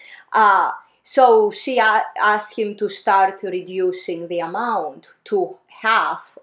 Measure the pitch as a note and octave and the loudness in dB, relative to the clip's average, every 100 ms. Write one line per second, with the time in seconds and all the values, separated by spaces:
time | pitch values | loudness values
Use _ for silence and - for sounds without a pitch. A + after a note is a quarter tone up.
0 | - - _ - G#3 F#3+ D#3 - - _ | -20 -20 _ 2 4 4 0 -4 -16 _
1 | - C4+ B3 A3 G#3 G3+ C4+ A#3+ A3 G#3+ | -4 4 6 6 2 -2 -4 0 2 2
2 | - - G#3+ G#3+ G#3+ - G#3 G3+ G#3 - | -2 -2 0 0 -4 -6 -6 -4 -8 -4
3 | - G3 F#3+ F#3+ G3 F#3 F3 F#3 F#3 F3+ | 0 2 2 -2 -8 -8 -8 -4 -4 -4
4 | - E3+ E3+ E3+ E3 G3 A#3+ G#3 D3+ C3+ | -8 -8 -6 -6 -6 -6 -4 -4 -6 -10
5 | - _ - G3+ F3 - _ - A3 A3 | -20 _ -4 -2 -2 -8 _ -6 0 2
6 | D3+ D3 - - | 0 -6 -14 -14